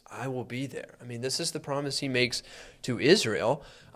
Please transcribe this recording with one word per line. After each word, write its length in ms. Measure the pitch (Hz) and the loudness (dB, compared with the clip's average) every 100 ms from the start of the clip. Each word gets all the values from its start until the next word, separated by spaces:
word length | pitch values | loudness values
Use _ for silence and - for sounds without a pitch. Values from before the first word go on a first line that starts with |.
| - | -12
I 180 | - 131 | -8 -6
will 160 | 127 | -6
be 220 | 120 120 135 | -6 -6 -6
there. 300 | - - - | -8 -12 -14
I 40 | 120 | -12
mean, 160 | 120 | -6
this 180 | 127 - | -4 -2
is 120 | 165 | -2
the 80 | 156 | -4
promise 400 | 147 139 143 135 | -4 -4 -2 -2
he 100 | 139 | 0
makes 320 | 123 123 - - - - - | 2 2 0 -8 -16 -18 -10
to 180 | - 113 | -4 2
Israel. 640 | 117 208 120 85 104 147 - - - | 6 6 6 2 2 0 -4 -20 -18